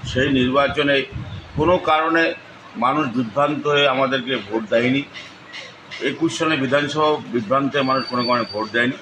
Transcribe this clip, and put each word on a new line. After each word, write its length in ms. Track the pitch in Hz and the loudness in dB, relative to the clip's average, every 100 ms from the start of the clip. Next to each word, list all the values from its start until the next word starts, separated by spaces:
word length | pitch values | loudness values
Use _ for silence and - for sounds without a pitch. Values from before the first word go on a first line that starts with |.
| - | -4
সেই 240 | 127 143 | -2 2
নির্বাচনে 680 | 135 127 135 139 139 143 139 131 - - - - - | 2 2 2 2 2 2 2 0 -10 -12 -12 -8 0
কোনো 220 | 156 180 | 2 2
কারণে 560 | 160 156 160 165 165 - - - - - | 4 2 2 2 2 -2 -14 -20 -16 -2
মানুষ 320 | 120 147 143 | 0 2 0
বিভ্রান্ত 600 | 117 113 104 147 147 147 | -2 -2 0 0 0 0
হয়ে 200 | 143 143 | 4 4
আমাদেরকে 480 | 131 135 131 120 127 | 2 0 0 -2 -6
ভোট 340 | 98 113 107 | -2 -4 0
দেয়নি। 340 | 117 123 135 143 - - - - - - - - - | 2 2 0 -2 -14 -18 -20 -18 -16 -18 -20 -16 -6
একুশ 380 | 143 135 160 - | -4 0 -2 0
সনে 180 | 160 151 | 0 0
বিধানসভা 600 | 131 143 147 151 151 151 113 | 2 2 0 0 2 0 -2
বিভ্রান্ত 440 | 120 107 135 139 143 | -4 0 0 2 0
হয়ে 80 | |
মানুষ 220 | 131 131 120 | 0 0 0
কোনো 180 | 123 120 | -2 0
কারণে 180 | 120 110 | 0 0
ভোট 180 | 104 107 | -4 -2
দেয়নি 260 | 117 120 139 | 0 0 -2